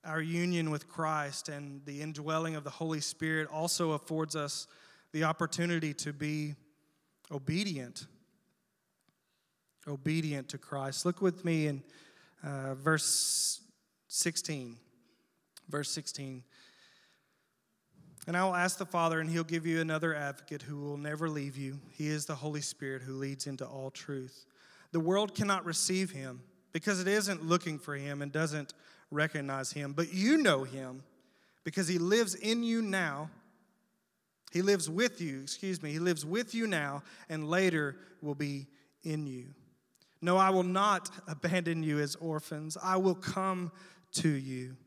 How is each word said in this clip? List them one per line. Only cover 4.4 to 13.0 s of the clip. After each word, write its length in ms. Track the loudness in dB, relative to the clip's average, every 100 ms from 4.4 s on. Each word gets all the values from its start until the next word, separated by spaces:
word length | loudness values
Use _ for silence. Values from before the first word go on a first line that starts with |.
| -4 -6 -10 -16 -20 -20 _
the 120 | 0
opportunity 720 | 2 2 0 0 2 2 0 -4
to 160 | -6
be 440 | -4 -2 -2 -4 -6 _ _ _ _ _ _ -10
obedient, 760 | -8 0 0 0 -2 -6 -12 -16 -20 _ _ _ _ _ _ _ _ _ _ _ _ _ _ _ _ -10
obedient 600 | -4 0 0 0 -2 -4
to 80 | -10
Christ. 480 | -8 -6 -4 0 0
Look 160 | 2
with 220 | 2 2 2
me 220 | 2 2
in, 160 | 0 -6 -20 -20 -20 -20 _
uh, 320 | -8 -6 -6 0
verse 840 | 4 4